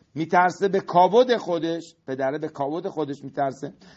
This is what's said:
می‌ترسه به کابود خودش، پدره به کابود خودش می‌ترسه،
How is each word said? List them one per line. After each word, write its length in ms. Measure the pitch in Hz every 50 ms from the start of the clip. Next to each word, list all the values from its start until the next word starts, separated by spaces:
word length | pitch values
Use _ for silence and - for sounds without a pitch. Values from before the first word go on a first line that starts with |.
| _ _ -
می‌ترسه 520 | 139 160 156 180 175 180 180 175 - 190 196
به 120 | 180 190
کابود 580 | 185 - 170 175 180 180 190 240 254 247 240 214
خودش، 580 | - 170 175 160 151 165 165 165 165 - - _ _ -
پدره 300 | 131 131 135 131 147 151
به 100 | 151 151
کابود 400 | - - 139 139 151 175 180 190
خودش 360 | - 156 151 139 139 - -
می‌ترسه، 500 | 135 - - 139 135 127 - - 139 - _ - - -